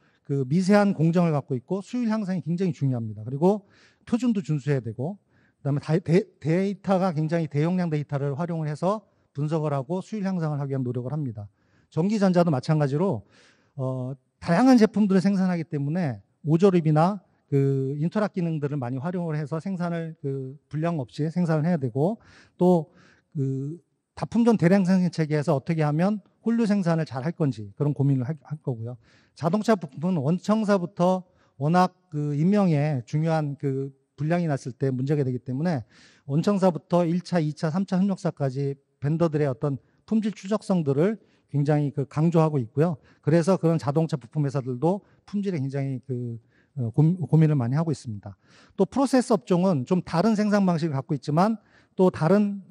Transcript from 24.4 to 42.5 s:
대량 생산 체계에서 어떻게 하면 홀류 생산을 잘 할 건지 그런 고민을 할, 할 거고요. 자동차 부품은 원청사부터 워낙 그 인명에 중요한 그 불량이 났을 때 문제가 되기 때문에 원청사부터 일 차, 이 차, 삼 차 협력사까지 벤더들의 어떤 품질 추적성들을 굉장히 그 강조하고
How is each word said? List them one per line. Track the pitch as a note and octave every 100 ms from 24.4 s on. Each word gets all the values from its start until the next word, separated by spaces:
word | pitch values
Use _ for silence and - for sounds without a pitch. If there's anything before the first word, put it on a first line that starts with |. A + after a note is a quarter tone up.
| A#3 A3
대량 | E3+ G3+
생산 | F3 F#3+ F3+
체계에서 | D#3+ D#3 D3+ C#3+ C#3
어떻게 | - D#3+
하면 | D3 D3+ F#3+ G#3+ - _ A3+
홀류 | A#3 G#3+
생산을 | G#3 E3+ E3
잘 | D3+ B2+
할 | D3
건지 | - C#3+ A#2 G2+
그런 | - D3
고민을 | C#3 C#3 C3 B2
할, | D#3+
할 | - D3+
거고요. | - A2+ A#2 B2 _ _ _
자동차 | - E3 G#3+ G#3
부품은 | G#3+ D3+ - F3 F3
원청사부터 | C3 F3+ - A3 G3+ G3+ E3+ - F3 F#3 - _ _ -
워낙 | D3 F3+ F3+ - _
그 | D3 D3 C#3+
인명에 | F3 G#3 F#3+ D3 D3+ C3+ -
중요한 | D3+ D#3+ D#3+ D3 C#3+
그 | C#3+ C3+ C#3 - _ -
불량이 | D3+ F3 E3
났을 | C#3 C3+
때 | - C3+
문제가 | B2+ C3+ D3
되기 | C3 B2+
때문에 | - C3 F3+ C#3 - _ - _ -
원청사부터 | D3 G3+ G3+ F#3 D#3 - F3 E3+
일 | F3
차, | - F3+
이 | D3+
차, | D3 D#3+
삼 | F3
차 | G3 F3+
협력사까지 | G3 F#3+ D#3+ - C3+ C3 C#3 C#3 _ _
벤더들의 | D3 D#3+ E3+ D3 D3
어떤 | B2 D3 C3+ - _ -
품질 | A3 G#3
추적성들을 | - F#3+ G#3+ - F#3 C#3 C3+ F#3+ A3+ _ _ _
굉장히 | C#3 C#3+ D3 C#3+
그 | C#3+ C3
강조하고 | - E3 E3 D#3